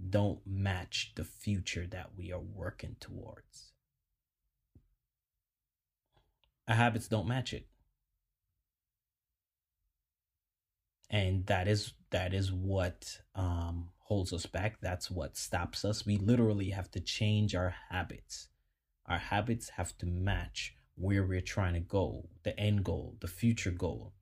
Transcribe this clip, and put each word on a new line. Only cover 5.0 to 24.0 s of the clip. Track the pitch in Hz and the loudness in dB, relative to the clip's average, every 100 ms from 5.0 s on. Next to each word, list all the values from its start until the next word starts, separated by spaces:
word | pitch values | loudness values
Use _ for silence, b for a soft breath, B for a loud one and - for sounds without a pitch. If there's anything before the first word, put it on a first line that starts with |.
| _ _ _ _ _ _ _ _ _ _ _ _ _ _ _ _ - | _ _ _ _ _ _ _ _ _ _ _ _ _ _ _ _ 4
Our | 113 | 6
habits | 117 110 - | 6 4 2
don't | 110 117 | 0 2
match | 131 - | -2 -2
it. | 60 - _ _ _ _ _ _ _ _ _ _ _ _ _ _ _ _ _ _ _ _ _ _ _ _ _ _ _ _ _ _ _ _ _ - | -8 -10 _ _ _ _ _ _ _ _ _ _ _ _ _ _ _ _ _ _ _ _ _ _ _ _ _ _ _ _ _ _ _ _ _ 0
And | 104 92 92 95 | 2 4 2 2
that | 95 95 | 2 4
is, | 107 - - - | 2 0 -10 -4
that | 90 92 | -2 0
is | 95 95 | 2 0
what, | 90 95 98 90 - - - - | 0 0 2 0 -2 -12 -14 -10
um, | 98 92 85 85 85 87 - | -2 0 0 -2 -4 -8 -10
holds | - 101 92 | -2 0 0
us | 87 - | -4 -4
back. | 92 107 - | -2 -2 -2
That's | 90 90 - | -4 -4 -4
what | 90 71 - | -6 -6 -6
stops | - 87 87 - | -2 -2 -2 -2
us. | 101 107 104 | -2 0 0
We | 104 | 2
literally | 98 120 113 101 95 | 4 6 6 4 0
have | 95 92 | -4 -4
to | 90 | -6
change | - - 107 107 104 87 | -4 0 2 4 4 2
our | 90 - - | 0 -2 -6
habits. | 92 80 - - - - _ _ _ _ _ - | -4 -4 -8 -14 -14 -16 _ _ _ _ _ -4
Our | 87 | -2
habits | - 104 113 117 - | 0 0 2 -2 -4
have | - - - | -6 -6 -4
to | 87 | -2
match | 90 95 92 90 - - - b - | 0 2 0 -2 -6 -8 -10 b -4
where | 95 101 | 2 4
we're | 95 92 | 4 0
trying | - - 92 85 | 0 0 2 2
to | |
go, | 85 98 76 - - - | 0 0 0 -2 -10 -8
the | - - | -4 0
end | 104 101 | 4 4
goal, | 92 - - - | 2 -2 -4 -8
the | 92 | -10
future | - 117 113 95 | 2 4 4 0
goal. | 87 85 58 | 0 -2 -4